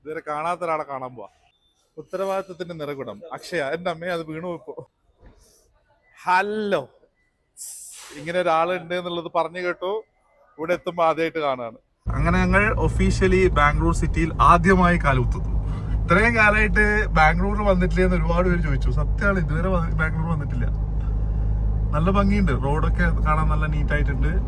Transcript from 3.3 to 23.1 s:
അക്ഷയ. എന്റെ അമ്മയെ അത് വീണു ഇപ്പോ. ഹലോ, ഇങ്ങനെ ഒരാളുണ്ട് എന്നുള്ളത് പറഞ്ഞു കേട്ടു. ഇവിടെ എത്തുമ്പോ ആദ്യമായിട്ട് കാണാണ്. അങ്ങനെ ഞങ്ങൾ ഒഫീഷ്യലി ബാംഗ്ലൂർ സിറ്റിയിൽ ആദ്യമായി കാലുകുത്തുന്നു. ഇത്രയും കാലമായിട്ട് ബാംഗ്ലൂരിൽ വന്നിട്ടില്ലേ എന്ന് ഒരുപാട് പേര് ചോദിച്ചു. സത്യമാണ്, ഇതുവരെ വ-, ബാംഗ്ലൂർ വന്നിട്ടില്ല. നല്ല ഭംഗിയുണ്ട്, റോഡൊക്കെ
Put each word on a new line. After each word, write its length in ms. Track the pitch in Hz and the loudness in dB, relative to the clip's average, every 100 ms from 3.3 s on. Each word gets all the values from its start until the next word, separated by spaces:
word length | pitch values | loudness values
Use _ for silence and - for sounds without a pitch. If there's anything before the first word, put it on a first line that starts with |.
അക്ഷയ. 300 | 127 - 175 | -14 -8 -6
എന്റെ 260 | 135 165 180 | -4 -4 -6
അമ്മയെ 220 | 165 175 | -6 -6
അത് 120 | 170 | -8
വീണു 240 | 160 156 180 | -8 -10 -10
ഇപ്പോ. 380 | 170 - 151 - _ _ _ - _ _ _ _ _ _ _ _ _ | -12 -12 -18 -18 _ _ _ -20 _ _ _ _ _ _ _ _ _
ഹലോ, 680 | - 180 202 214 208 180 127 _ _ _ _ _ _ - - - - - - 147 | 0 0 0 -4 -2 -2 -4 _ _ _ _ _ _ -16 -14 -14 -16 -18 -18 -14
ഇങ്ങനെ 240 | 151 175 | -6 -2
ഒരാളുണ്ട് 560 | 175 160 170 180 165 175 | 2 2 2 -2 -4 -6
എന്നുള്ളത് 360 | 175 170 165 175 | -6 -8 -4 -2
പറഞ്ഞു 240 | 160 175 | -2 -4
കേട്ടു. 440 | 180 175 185 214 - _ _ _ _ - | -4 -4 -4 -6 -8 _ _ _ _ -12
ഇവിടെ 160 | 160 | -2
എത്തുമ്പോ 300 | 175 180 175 | -2 -2 0
ആദ്യമായിട്ട് 340 | 160 156 165 160 | 0 2 -2 -2
കാണാണ്. 400 | 147 127 117 110 _ _ - | -2 -2 -6 -12 _ _ -6
അങ്ങനെ 320 | 127 156 180 | -2 2 2
ഞങ്ങൾ 400 | 185 185 208 160 | 4 2 2 0
ഒഫീഷ്യലി 680 | 160 - 190 185 190 185 185 | -2 2 0 2 2 4 2
ബാംഗ്ലൂർ 460 | 147 147 151 165 | 4 2 2 0
സിറ്റിയിൽ 400 | - 170 - 165 - | 0 0 0 -2 4
ആദ്യമായി 560 | 135 170 165 185 175 175 | 6 6 6 4 4 2
കാലുകുത്തുന്നു. 520 | 143 135 117 - - - - - - - | 2 2 0 -2 -2 -2 -2 -6 -4 -2
ഇത്രയും 320 | - 175 226 233 | 2 4 4 4
കാലമായിട്ട് 680 | 208 208 214 180 214 214 208 | 4 4 2 4 4 2 2
ബാംഗ്ലൂരിൽ 560 | 160 156 165 196 208 | 4 4 4 0 0
വന്നിട്ടില്ലേ 440 | 208 185 180 170 185 | 2 2 2 2 2
എന്ന് 120 | 180 | 2
ഒരുപാട് 320 | 156 170 180 | 2 2 2
പേര് 120 | 175 | 2
ചോദിച്ചു. 280 | 151 135 123 | 0 0 0
സത്യമാണ്, 500 | 123 - - 202 196 | 0 0 0 0 0
ഇതുവരെ 300 | 151 156 175 | 0 0 0
വ-, 260 | 185 170 156 | 0 0 0
ബാംഗ്ലൂർ 360 | 156 156 165 | 0 -2 -2
വന്നിട്ടില്ല. 340 | 160 139 - - - - - - 52 - - - - - - - | -2 -2 -2 -2 -2 -2 -2 -2 -2 -2 -2 0 0 0 0 0
നല്ല 160 | 147 165 | 0 2
ഭംഗിയുണ്ട്, 400 | 196 196 202 185 | 2 2 2 2
റോഡൊക്കെ 760 | 123 131 147 156 - 175 | 0 0 0 0 2 2